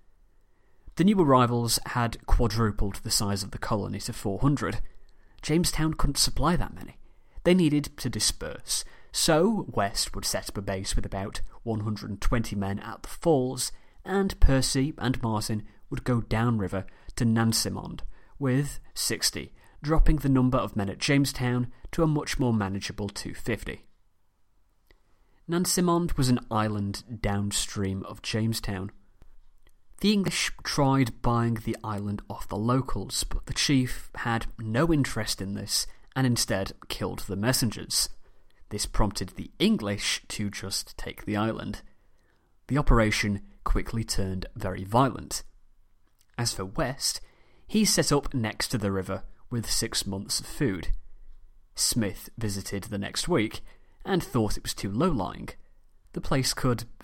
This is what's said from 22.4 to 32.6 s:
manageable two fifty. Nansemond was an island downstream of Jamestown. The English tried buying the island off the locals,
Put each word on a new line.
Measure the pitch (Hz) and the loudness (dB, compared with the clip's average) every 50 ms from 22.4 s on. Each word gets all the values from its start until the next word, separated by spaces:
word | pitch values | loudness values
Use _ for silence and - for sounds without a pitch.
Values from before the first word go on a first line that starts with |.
| 135 120 117 | 2 2 2
manageable | 107 98 95 98 98 - - - - 104 98 | 2 0 0 -2 -4 -6 -8 -6 -6 -8 -6
two | - - - - - | -8 -8 -10 -10 -8
fifty. | - - 123 117 - - - - - - - - _ _ _ _ _ _ _ _ _ _ _ _ _ _ _ _ _ _ _ - _ _ _ _ _ _ _ _ _ _ | -6 -4 -4 -4 -4 -4 -10 -10 -12 -16 -20 -20 _ _ _ _ _ _ _ _ _ _ _ _ _ _ _ _ _ _ _ -20 _ _ _ _ _ _ _ _ _ _
Nansemond | - 165 175 180 - - 180 180 175 170 175 175 165 - | -2 0 0 0 2 2 2 2 4 4 2 2 2 2
was | 147 131 | 2 4
an | 127 127 120 - - | 4 2 2 0 -2
island | 117 107 107 107 107 104 101 101 101 - - - 120 104 | 0 0 0 0 0 -2 -2 -4 -4 -8 -10 -12 -8 -4
downstream | - 104 101 101 101 101 - - - - - 107 98 95 95 98 - | -2 -2 0 0 -2 -2 -2 -2 -4 -4 -4 -4 -2 -2 -2 -4 -6
of | 90 - - - | -10 -12 -12 -8
Jamestown. | - - 110 107 110 110 - - 110 98 92 95 101 - - - - _ _ - - - - - - - - - - - _ _ - - - | -4 -2 0 0 0 -2 -2 -4 -4 -4 -6 -6 -8 -10 -16 -20 -20 _ _ -20 -20 -20 -20 -20 -20 -20 -20 -20 -20 -20 _ _ -20 -8 0
The | - 202 | 2 2
English | 214 202 185 160 - - - - - - - | 4 4 2 0 0 -2 -2 -4 -4 -6 -6
tried | - - 151 143 135 135 135 131 113 - - | -2 2 2 4 4 6 4 4 2 0 0
buying | - 120 120 117 117 117 117 107 - | 0 2 2 4 2 2 0 -2 -2
the | 117 113 - - | -6 -6 -4 -6
island | 110 107 101 101 101 101 101 - - | -6 -6 -4 -4 -4 -6 -6 -8 -10
off | 95 - - | -12 -10 -8
the | - - | -6 -4
locals, | 101 | -2